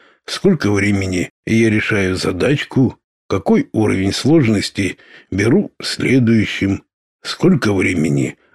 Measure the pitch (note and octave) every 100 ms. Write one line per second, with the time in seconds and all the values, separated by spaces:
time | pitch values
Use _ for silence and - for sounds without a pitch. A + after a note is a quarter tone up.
0 | _ _ - - F#3+ F3 G#2 G2+ G2+ G2+
1 | F#2+ F#2 E2 _ - A2+ A2+ G#2 - G#2
2 | F#2 F2+ F#2 F2+ A#2+ D3 - C3 B2+ -
3 | _ _ _ G2 - A3 - - G#2 G2
4 | G2 - B2 E3 A#2 G2+ - - F#2+ -
5 | _ - _ F#2 A2 F3+ - - - -
6 | - C3 A2+ A2+ G2 - G2 G2 - _
7 | _ _ - - F3+ D#3 G#2+ G2 G2 F2+
8 | D#2 C#2+ B1 - _